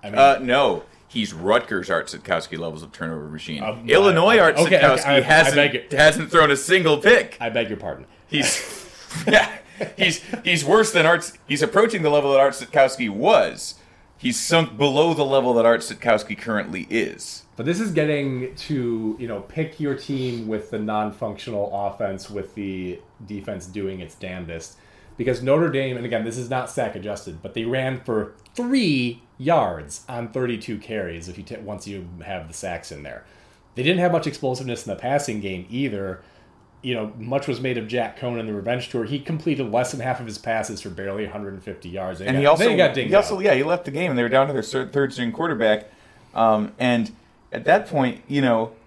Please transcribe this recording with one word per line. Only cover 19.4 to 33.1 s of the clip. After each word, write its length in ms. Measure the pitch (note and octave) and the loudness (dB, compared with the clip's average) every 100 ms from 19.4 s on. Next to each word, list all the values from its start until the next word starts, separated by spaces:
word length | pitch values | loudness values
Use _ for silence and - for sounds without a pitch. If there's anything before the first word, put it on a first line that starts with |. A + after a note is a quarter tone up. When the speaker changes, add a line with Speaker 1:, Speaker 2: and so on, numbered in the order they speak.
Speaker 1:
pick 400 | F#2+ - D#3 - | -10 -6 -6 -4
your 160 | D3 C3+ | -4 -4
team 520 | - C#3 B2+ A#2+ A2 | -4 -4 -4 -4 -4
with 220 | G#2+ G#2+ | -6 -6
the 80 | A2 | -6
non-functional 920 | G#2+ G#2+ G#2+ G2+ A2+ G2+ - G#2+ G2+ | -4 -2 -4 -4 -8 -8 -8 -4 -4
offense 560 | G2 G2+ F#2+ G2+ F#2+ - | -2 -4 -4 -6 -6 -10
with 240 | G#2 F#2+ | -10 -10
the 460 | - G2 F#2+ F2+ F2 - _ G2+ | -8 -8 -6 -8 -10 -14 _ -12
defense 400 | G2+ F#2+ G2 F2 | -12 -10 -10 -10
doing 360 | G2 F#2+ F#2 | -8 -8 -8
its 120 | E2+ | -12
damnedest. 640 | - F#2+ F#2 E2+ E2 - - _ _ _ - | -12 -12 -10 -10 -10 -12 -20 _ _ _ -4
Because 240 | A#2 A#2+ | -2 0
Notre 280 | B2+ D3 E3 | 2 2 2
Dame, 280 | C3+ C3+ B2 | 0 -2 -4
and 80 | A#2+ | -4
again, 180 | A2+ | -4
this 140 | A2 A#2 | -4 -6
is 120 | A#2+ | -4
not 200 | B2+ A#2+ | -4 -4
sack 260 | - A2+ G#2 | -4 -4 -4
adjusted, 460 | G2+ G#2 - D#2+ | -8 -8 -10 -14
but 120 | - | -10
they 120 | - A2+ | -6 -4
ran 340 | C3 C3 B2+ | -2 -2 -6
for 340 | - A2 G#2+ - _ - | -4 -4 -4 -10 _ -8
three 680 | A#3+ C4+ G#3 C#3 B2 A#2 _ _ | 0 2 2 2 0 -4 _ _
yards 680 | C3 E3 G#2+ E2 D2+ - - | 0 2 2 -4 -12 -16 -12
on 200 | A#2+ A#2+ | -10 -8
thirty-two 480 | B2+ B2 A2+ - G#2+ | -4 -2 -4 -6 -10
carries 500 | - A2 F#2 E2 E2+ | -8 -6 -6 -8 -12
if 80 | F2+ | -14
you 60 | |
t-, 140 | F#2 A2 | -14 -12
once 300 | G2+ G2+ G#2 | -10 -12 -10
you 200 | G2 F2 F2 | -12 -12 -16
have 240 | D#2+ F#2 E2 | -12 -12 -10
the 60 | |
sacks 360 | E2 F#2+ E2+ - | -10 -8 -8 -10
in 120 | D2 | -16
there. 220 | C#2+ | -14